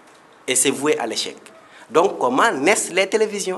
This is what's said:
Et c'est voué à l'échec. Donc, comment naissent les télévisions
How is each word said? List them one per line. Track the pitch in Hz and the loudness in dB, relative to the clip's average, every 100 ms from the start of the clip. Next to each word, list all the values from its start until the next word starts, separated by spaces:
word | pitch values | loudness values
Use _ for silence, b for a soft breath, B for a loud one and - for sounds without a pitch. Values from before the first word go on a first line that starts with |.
| - - - - - | -20 -20 -20 -14 -4
Et | 127 | 0
c'est | 139 | 0
voué | 123 147 - | 0 0 0
à | 117 | -2
l'échec. | 104 - - - - B B B | -6 -8 -12 -20 -20 B B B
Donc, | 151 190 - | 2 2 0
comment | 127 135 226 | 0 2 2
naissent | 147 156 220 - | 2 2 2 0
les | 180 190 | -2 0
télévisions | 214 214 202 185 | 0 0 -2 -6